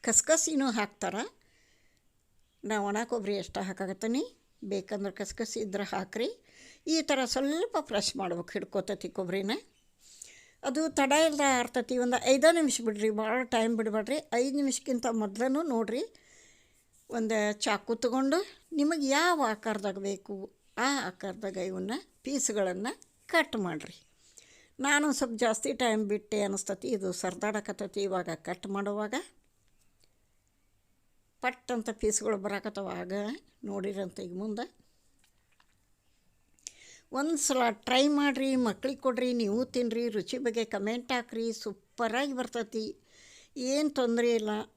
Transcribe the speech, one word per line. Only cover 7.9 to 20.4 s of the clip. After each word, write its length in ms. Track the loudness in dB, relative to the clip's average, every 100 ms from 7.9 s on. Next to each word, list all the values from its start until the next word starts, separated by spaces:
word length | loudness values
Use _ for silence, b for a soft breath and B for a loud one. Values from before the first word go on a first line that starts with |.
| -2 -2 -2
ಮಾಡ್ಬೇಕು, 320 | -4 -4 -4 -6
ಹಿಡ್ಕೋತೈತಿ 540 | -4 -4 -2 -6 -6 -6
ಕೊಬ್ಬರಿನ. 340 | -4 -2 -2 -4 -6 _ _ _ B B B B B B -4
ಅದು 140 | 0 0 2
ತಡ 120 | 4 6 6
ಇಲ್ದ 160 | 4 4 4
ಆರ್ತೈತಿ. 380 | 2 -2 0 0 2
ಒಂದು 140 | 2 6 8
ಐದೇ 160 | 8 8
ನಿಮಿಷ 180 | 4 2 -2
ಬಿಡ್ರಿ, 240 | 0 0 0
ಭಾಳ 160 | 0 0 0 2
ಟೈಮ್ 200 | 2 2
ಬಿಡಬೇಡ್ರಿ. 380 | 0 -2 0 -4 0 0
ಐದು 140 | 2 2
ನಿಮಿಷಕ್ಕಿಂತ 440 | 0 0 -2 -2 0 0
ಮೊದಲೂ 380 | -2 0 0 2 0 0
ನೋಡ್ರಿ, 280 | 0 -2 -4 b b b b b b b b _ _ -4
ಒಂದು 200 | 0 2 0 0 0
ಚಾಕು 280 | 0 -2 0 2
ತಗೊಂಡು 340 | 2 2 2 0 B _ 2
ನಿಮಗೆ 260 | 2 2 2 4
ಯಾವ 180 | 4 4 2
ಆಕಾರದಾಗ 460 | 0 -2 -2 -2 -4 -6
ಬೇಕು 260 | -6 -8 -12